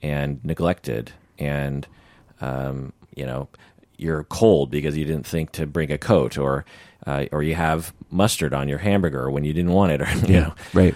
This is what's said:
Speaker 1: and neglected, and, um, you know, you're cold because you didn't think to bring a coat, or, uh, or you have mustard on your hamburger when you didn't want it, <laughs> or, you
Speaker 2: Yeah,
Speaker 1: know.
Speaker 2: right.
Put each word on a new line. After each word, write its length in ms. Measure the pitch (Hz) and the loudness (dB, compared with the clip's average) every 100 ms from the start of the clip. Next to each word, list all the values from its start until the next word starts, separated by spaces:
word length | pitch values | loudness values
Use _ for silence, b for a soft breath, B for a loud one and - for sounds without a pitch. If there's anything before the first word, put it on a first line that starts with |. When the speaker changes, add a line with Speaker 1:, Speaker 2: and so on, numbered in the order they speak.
Speaker 1:
and 380 | 76 71 71 69 78 | -6 -4 -4 -4 -6
neglected, 680 | 80 85 - - 57 57 - _ - | -2 0 -2 -4 -6 -8 -16 _ -8
and, 480 | 73 71 69 69 - b b b b - | -4 -2 -4 -6 -8 b b b b -12
um, 520 | 65 65 67 67 67 - - - | -8 -6 -6 -6 -10 -16 -18 -12
you 100 | 65 | -8
know, 240 | 65 67 - b b _ - | -8 -10 -16 b b _ -8
you're 260 | 80 78 | -4 -4
cold 480 | 73 - 113 82 69 | -6 4 6 6 2
because 260 | 73 73 76 | -2 -2 -2
you 60 | 76 | -2
didn't 200 | 78 - | -4 -4
think 260 | 82 80 | -4 -4
to 120 | - 76 | -6 -4
bring 240 | 82 73 | -4 -2
a 60 | 76 | -2
coat, 400 | - 92 62 - | 2 2 2 -2
or, 260 | 69 69 - B B B - | -2 -2 -6 B B B -6
uh, 200 | 69 - | -4 -4
or 100 | 76 | -2
you 120 | 78 82 | -2 0
have 360 | 80 82 82 - - | 0 0 -4 -16 -6
mustard 440 | 87 104 - 73 | 0 0 0 -2
on 160 | 67 69 | -2 -2
your 80 | 76 | -2
hamburger 520 | 101 101 87 67 65 | 0 2 0 -2 -4
when 140 | 71 | -2
you 80 | 73 | -2
didn't 200 | 78 87 | 0 2
want 180 | 95 92 | 4 4
it, 100 | 73 | 2
<laughs> 0 | |
or, 60 | - - - | 0 0 4
you 80 | |
Speaker 2:
Yeah, 60 | 87 | 4
Speaker 1:
know. 120 | 80 - B | 4 -4 B
Speaker 2:
right. 220 | 90 90 | 6 6